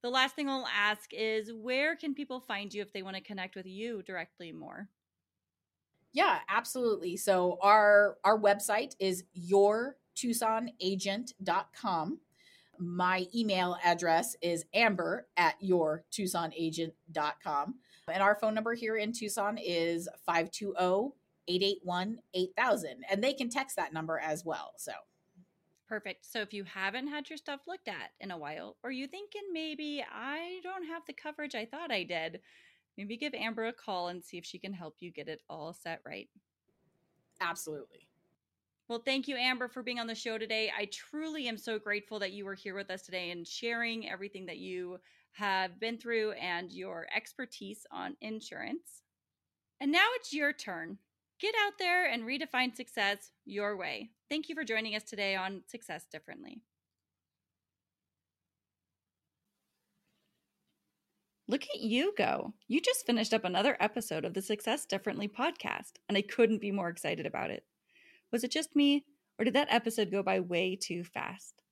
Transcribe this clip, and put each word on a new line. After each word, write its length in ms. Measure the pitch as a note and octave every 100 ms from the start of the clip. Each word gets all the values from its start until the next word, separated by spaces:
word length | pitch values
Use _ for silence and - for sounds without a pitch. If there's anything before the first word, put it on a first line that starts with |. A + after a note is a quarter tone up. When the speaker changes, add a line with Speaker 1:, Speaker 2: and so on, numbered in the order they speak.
Speaker 1:
The 80 | B3
last 240 | C4 C4
thing 140 | C#4+ C#4+
I'll 180 | C4+ B3+
ask 360 | G3+ G#3 G#3 -
is, 400 | - A3 A3 G#3+
where 440 | A3+ A3 B3+ D4+ E4
can 160 | D#4+
people 260 | C#4 C#4+ B3+
find 340 | B3+ G3+ G3+
you 80 | G3+
if 120 | G3+
they 100 | G3+
want 140 | F#3 F#3+
to 40 |
connect 360 | F#3+ G3+ F#3 F#3+
with 80 | F#3
you 360 | F#3+ A#3 A3
directly 520 | F3+ F#3 E3 _ E3+
more? 340 | D#3+ D3 - G3+ _ _ _ _ _ _ _ _ _ _ _ _
Speaker 2:
Yeah, 260 | C4 F4 D4 -
absolutely. 680 | G#3 A#3+ C4 A#3+ G3+ F3 F3+
So 400 | - F#3 F3+ -
our, 560 | G3 G#3+ G#3 G#3 G#3 -
our 160 | G3 A3
website 560 | G#3 G3+ - G#3+ D4 -
is 280 | F#3+ F3+ F3+
your 640 | F3+ F3 G3 G3+ G#3+ B3 C#4 _ -
tucson 560 | B3 A#3 A3+ A3 A#3+ -
agent 540 | F#3 G3 G3 G3+ B3 -
dot 240 | F#3 F3 -
com. 460 | - A3 F3 D#3+ E4 _ _ - - _ -
My 480 | F3 F3 F3+ F#3 F#3 A#3
email 420 | A3 F#3+ F3+ F3+
address 520 | F3 E3+ F3 E3 - -
is 240 | E3+ E3+ -
amber 540 | G#3 A#3 F#3 E3 G3+ - -
at 180 | E3+ -
your 460 | G3 F3+ D#3 D#3 -
tucson 420 | - F#3 F3+ E3 D#3+
agent 360 | E3 D#3+ E3 - -
dot 240 | D#3+ D3+ -
com. 320 | F#3+ D3 D3+ B3+ _ - -
And 120 | F3
our 120 | G3 G#3
phone 200 | A3 G#3+
number 180 | A3
here 240 | A#3 A3+ A3
in 160 | G#3+
Tucson 440 | A#3 G#3+ G#3+ G3+ A3
is 520 | - E3+ E3 E3+ F3 - -
five 260 | E3+ E3
two 220 | - G3+ F3+
oh, 360 | F3+ F#3+ B3+ - _ _ -
eight 160 | F3+
eight 140 | G3 G3+
one, 340 | F3+ F3 F#3+ A#3 _
eight 160 | F#3 F#3 -
thousand. 480 | B3 A3 D#3+ B2+ -
And 140 | G3
they 100 | B3+
can 160 | C#4+ B3
text 280 | C4+ C4+ -
that 160 | D3+
number 260 | D#3+ D#3+ D#3+
as 240 | D#3 D#3
well, 300 | E3+ B2 C#2+ -
so. 160 | - F#2 - _ _ - - _ _ _ _
Speaker 1:
Perfect. 380 | G#3+ G#3 F#3+ -
So 160 | A#3+
if 100 | G#3
you 120 | G#3 F#3
haven't 420 | G3 G3 A3+ C#4
had 220 | D4 C#4+
your 80 | D#4
stuff 240 | - C#4 -
looked 200 | F#4 -
at 240 | F3 G#2+ _
in 120 | G3
a 60 | F3
while, 380 | D3 D#3 E3+ -
or 80 | B3
you 160 | C4 C#4
thinking, 360 | F#4 G4+ G#4 G4+
"Maybe 500 | E4 D#4+ D4+ D4+ C#4+ -
I 480 | G#3+ B3 D4 E4+ F#4
don't 240 | F4 F#4+ E4
have 160 | E4 E4
the 80 |
coverage 420 | C#4+ D4+ D4+ D4 B3+
I 100 | A3+
thought 260 | C#4+ E4+
I 120 | A3
did," 380 | F3 E3+ D#3+ F3+ _ - - _ _ -
maybe 180 | G3+ A#3
give 180 | -
Amber 320 | - A3 A3+ A3+
a 80 |
call 360 | A#3 - F#3 F3
and 120 | F3+
see 160 | - F3
if 80 | E3+
she 120 | F3
can 160 | F#3+
help 220 | F#3+ D#3+ -
you 120 | F3
get 180 | E3 D3
it 120 | D#3 _
all 220 | D#3+ D#3
set 300 | F3+ E3+ E3 -
right. 220 | G2 - _ _ _ _ _ _ _ _ _ _ _
Speaker 2:
Absolutely. 680 | F3 E3 - D3+ B2 - _ _ _ _ _ _ _ _ _
Speaker 1:
Well, 140 | A#3 A#3
thank 240 | C4+ C4+
you, 80 | C4
Amber, 320 | B3+ B3+ B3
for 140 | B3+
being 160 | A#3+ A#3+
on 80 | A3+
the 80 | A3+
show 220 | A#3 A3
today. 320 | A3 A3 A3 -
I 80 | G3+
truly 560 | - - D4+ D#4+ D#4 B3
am 100 | A3
so 220 | - A3
grateful 400 | G#3 G#3 G#3 G#3+
that 140 | G3
you 100 | G3+
were 120 | G3 F#3+
here 200 | G#3 F#3+
with 160 | G3
us 120 | F#3
today 280 | - F#3 F3
and 160 | F3 E3+
sharing 640 | - A#3 A#3 A#3 A3+ G#3+
everything 380 | F#3 G3+ G3 F#3
that 100 | E3
you 400 | F#3 F3+ F3+ F3+ _ _ _
have 460 | - G3+ F#3+ F#3 F3+
been 180 | A3+ A#3
through 340 | A#3 A#3 G#3+
and 420 | - F3+ F3 F3+
your 340 | F3+ F#3 F3 - G#3+
expertise 720 | - - B3 - G3 G#3+ -
on 280 | - F#3 -
insurance. 840 | A3 A3 G#3+ - - D#4 - - _ _ _ _ _ _ _ _
And 140 | C#4
now 140 | E4 G#4 B4
it's 180 | -
your 180 | C#4+ C#4+
turn. 460 | - - F3 E3 G3+ _ _ _ _
Get 160 | G4 A4 G4+
out 120 | G4+
there 260 | F#4 F4+ F4
and 120 | A#3
redefine 520 | A3+ C4 D#4 B3 B3+ -
success 560 | B3 - G3+ G3+ - _ -
your 320 | G3 G#3 G3+
way. 320 | E3+ A#2 A3+ _ _
Thank 200 | D4+ D4+
you 60 | D#4
for 100 | A#3+
joining 280 | A3 A3
us 100 | G#3+
today 340 | G#3 G#3 G3 G3
on 240 | F#3+ G3 -
Success 380 | - - D#3+ -
Differently. 480 | D#3 - - - - _ _ _ _ _ _ _ _ _ _ _ _ _ _ _ _ _ _ _ _ _ _ _ _ _ _ _ _ _ _ _ _ _ _ _ _ _ _ _ _ _ _ _ _ _ _ _ _ -
Look 160 | C4
at 160 | - D5
you 340 | A3+ A#3 F4 G#4
go. 360 | G3+ - - - _
You 140 | C4
just 240 | - B4+ -
finished 280 | A#3+ A#3
up 120 | A3+ F#3
another 320 | F3+ A3+ C#4
episode 460 | G#3+ F#3 - D#3+ D#3
of 80 |
the 80 | F3+
Success 440 | F#3+ G#3+ - C4+ -
Differently 440 | F#3+ G#3 - G#3
podcast, 640 | G#3 C#4+ - - - - - _
and 80 | G3+
I 60 |
couldn't 360 | G3+ - A3+ A3
be 120 | G3+
more 180 | G3 F3
excited 360 | E3+ - - -
about 260 | - -
it. 120 | - _ _ _ _ - - _
Was 120 | A#3 B3
it 60 |
just 260 | D#4 D4+ D4
me, 280 | C#4+ C#4+ - _ _ _
or 80 | A3+
did 100 | B3+
that 120 | D4
episode 420 | A3+ A3+ A3+ G3+
go 120 | G3
by 160 | F#3+ F#3+
way 380 | F3+ F3 F#3 F#3
too 260 | - F3
fast? 600 | F3 - - G3 - - _